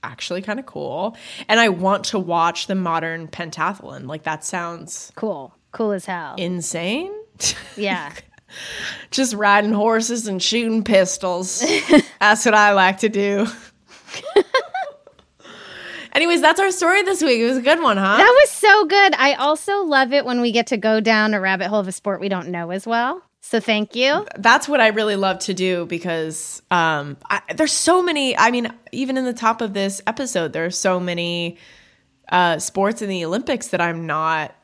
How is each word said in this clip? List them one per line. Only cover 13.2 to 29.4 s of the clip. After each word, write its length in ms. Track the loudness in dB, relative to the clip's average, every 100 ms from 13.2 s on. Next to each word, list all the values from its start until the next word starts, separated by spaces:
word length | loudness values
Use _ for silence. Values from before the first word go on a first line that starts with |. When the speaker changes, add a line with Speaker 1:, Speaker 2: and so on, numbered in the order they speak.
| 0 0 -2
Speaker 1:
<laughs> 60 | -4 -20 _ _ -20 -18 -16 0 2 2 -2 -2 -8 -10 -12 -20 _ _ _ -20 -20 -20 -18 -16 -16 -4
Anyways, 280 | 0 2 4
that's 180 | 4 4
our 120 | 2
story 320 | 2 2 2
this 180 | 2 0
week. 160 | 2 2
It 60 | 2
was 80 | 2
a 60 |
good 200 | 2 2
one, 140 | 2 2
huh? 220 | 2 6
Speaker 2:
That 200 | 6 8
was 60 | 6
so 320 | 6 6 6
good. 320 | 6 6 4 4
I 200 | 2 2
also 500 | 0 0 -2 -2 0
love 260 | 2 2
it 140 | 0 0
when 160 | -2
we 100 | 0
get 160 | 0 -2
to 80 | -2
go 220 | 0 0
down 340 | 2 2 2
a 60 | 0
rabbit 300 | 0 -2 0
hole 100 | -2
of 80 | -4
a 60 |
sport 260 | -6 -6 -6
we 80 | -4
don't 220 | -6 -6
know 200 | -8 -6
as 140 | -8 -4
well. 360 | -2 -2 -6 _ _
So 220 | -4 -4
thank 340 | 0 -2 -2 -2
you. 300 | 0 0 -2 0
Speaker 1:
That's 300 | 4 4 4
what 140 | 2
I 60 | 4
really 280 | 2 0 0
love 240 | -2 -2
to 140 | -4
do 320 | -2 -2 -2 -4
because, 760 | -6 -4 -4 -4 -8 -12 -14 _
um, 460 | 0 0 -2 -6 -14 -6
I, 100 | -8 -6 -2
there's 160 | 0
so 320 | 0 2 2
many, 340 | 2 0 -2 2
I 140 | 2
mean, 220 | 2 -4 -10 -14
even 240 | -8 -4 -2
in 60 |
the 80 | -4
top 300 | -2